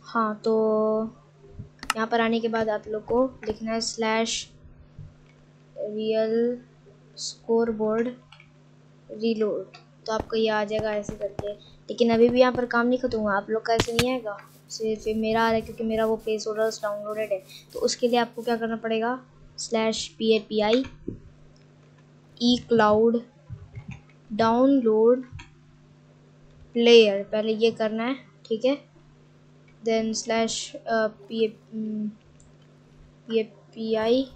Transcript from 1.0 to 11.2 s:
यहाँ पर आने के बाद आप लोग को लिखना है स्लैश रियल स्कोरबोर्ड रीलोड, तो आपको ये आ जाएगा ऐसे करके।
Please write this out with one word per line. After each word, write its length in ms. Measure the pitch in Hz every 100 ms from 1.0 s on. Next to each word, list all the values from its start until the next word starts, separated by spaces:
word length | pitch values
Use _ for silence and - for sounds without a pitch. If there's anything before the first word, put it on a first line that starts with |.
| 220 - - _ - - - - - 220
यहाँ 100 | 220
पर 140 | 233
आने 200 | 226 226
के 80 | 226
बाद 200 | 226 220
आप 160 | 208 214
लोग 160 | 214
को 260 | - 233 262 254
लिखना 280 | 214 214 220
है 80 | 226
स्लैश 720 | 226 - 220 220 226 - - - - - - - - - - - - - - -
रियल 840 | 214 214 220 220 220 226 233 247 - - - - - -
स्कोरबोर्ड 960 | - - - 226 233 220 214 220 240 247 - - - - - - - - -
रीलोड, 560 | 214 226 214 214 175 190 - - - -
तो 60 |
आपको 240 | 220 - 220
ये 120 | 220
आ 160 | 214
जाएगा 300 | 208 214 214
ऐसे 220 | 208 208
करके। 360 | 220